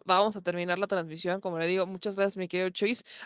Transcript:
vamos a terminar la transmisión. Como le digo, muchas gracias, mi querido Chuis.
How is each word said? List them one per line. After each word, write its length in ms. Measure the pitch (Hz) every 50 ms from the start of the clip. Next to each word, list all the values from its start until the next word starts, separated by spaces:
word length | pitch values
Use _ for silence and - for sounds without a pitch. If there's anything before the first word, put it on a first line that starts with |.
| -
vamos 320 | - 185 185 202 220 208
a 40 | 202
terminar 380 | 180 180 175 175 175 180 175 180
la 80 | 202
transmisión. 540 | 196 196 185 165 160 156 165 175 180 180 196
Como 180 | 196 190 170 165
le 80 | 165
digo, 200 | 170 180 190 185
muchas 300 | 185 190 180 - 214 196
gracias, 200 | 196 196 202 196
mi 120 | 190 185 175
querido 220 | - 180 185 185
Chuis. 340 | 180 - 208 214 247 - - - - - -